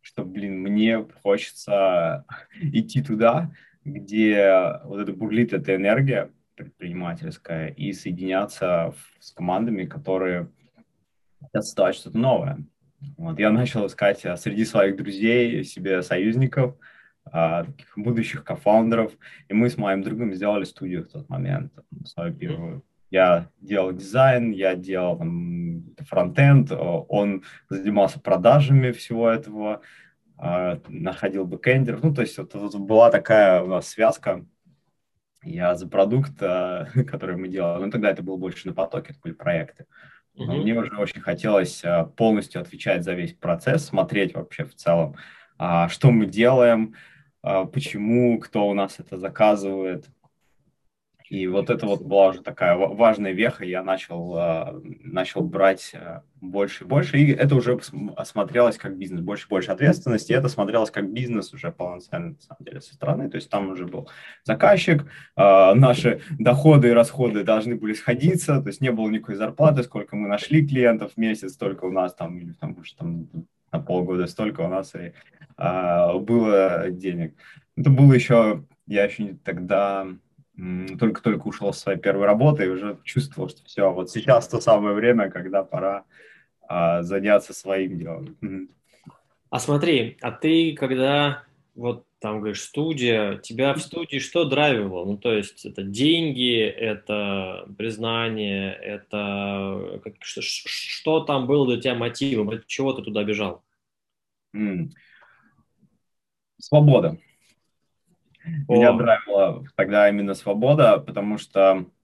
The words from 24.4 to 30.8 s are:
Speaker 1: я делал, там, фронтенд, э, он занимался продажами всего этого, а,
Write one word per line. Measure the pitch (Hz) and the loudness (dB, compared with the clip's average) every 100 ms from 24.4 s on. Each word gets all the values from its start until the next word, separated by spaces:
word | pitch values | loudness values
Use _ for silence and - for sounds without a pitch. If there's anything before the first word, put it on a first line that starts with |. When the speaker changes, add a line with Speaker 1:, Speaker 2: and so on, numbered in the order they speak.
| 117 | 0
Speaker 1:
я | 95 95 | -2 -2
делал, | 92 90 92 90 85 | -2 -4 -4 -2 -4
там, | 85 85 87 87 85 85 - - - | -6 -6 -6 -6 -6 -8 -12 -20 -6
фронтенд, | - 87 - 139 139 - | -2 -2 4 6 6 4
э, | 85 | -4
он | 87 85 - 104 101 95 - - _ | -4 -4 -2 -2 0 -4 -10 -20 _
занимался | 98 98 104 98 - | -6 -2 2 2 0
продажами | - 92 101 147 139 135 127 | -2 4 6 6 6 4 4
всего | 120 - 113 117 | -4 -8 0 0
этого, | 113 110 107 107 104 - _ _ _ _ _ | 0 -4 -8 -8 -8 -12 _ _ _ _ _
а, | 85 90 90 85 | -6 -4 -4 -6